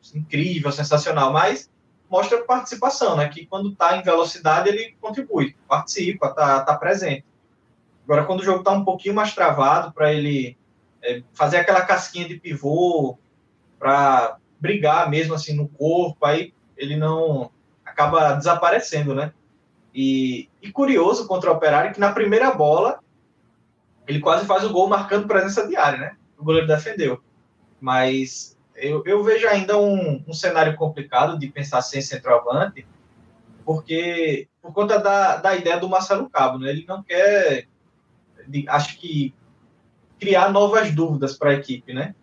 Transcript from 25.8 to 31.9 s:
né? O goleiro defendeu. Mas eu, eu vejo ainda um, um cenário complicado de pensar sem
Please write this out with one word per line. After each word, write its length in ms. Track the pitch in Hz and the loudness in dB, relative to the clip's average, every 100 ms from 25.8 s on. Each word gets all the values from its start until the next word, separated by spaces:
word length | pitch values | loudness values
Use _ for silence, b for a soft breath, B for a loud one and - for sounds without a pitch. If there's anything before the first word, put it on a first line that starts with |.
| 147 131 | 0 0
né? 180 | 143 - _ _ | -8 -14 _ _
O 80 | |
goleiro 220 | 151 160 160 | 0 2 2
defendeu. 540 | 151 220 202 151 123 _ _ _ _ _ _ | 0 0 -4 -4 -4 _ _ _ _ _ _
Mas 760 | 131 127 131 131 131 - - _ _ - | -2 0 0 0 -4 -10 -18 _ _ -10
eu, 260 | 143 151 | -4 -4
eu 180 | 170 202 | 0 0
vejo 240 | 214 214 233 | 2 2 2
ainda 300 | 196 190 208 | 0 2 2
um, 440 | 202 190 170 135 - | 2 2 -2 -4 -8
um 60 | |
cenário 440 | 160 180 170 156 156 | -6 -2 2 2 0
complicado 640 | 160 147 135 147 156 160 | -4 -4 -4 0 0 0
de 100 | 139 | -8
pensar 340 | - 139 123 | -8 -4 -2
sem 180 | 123 | -2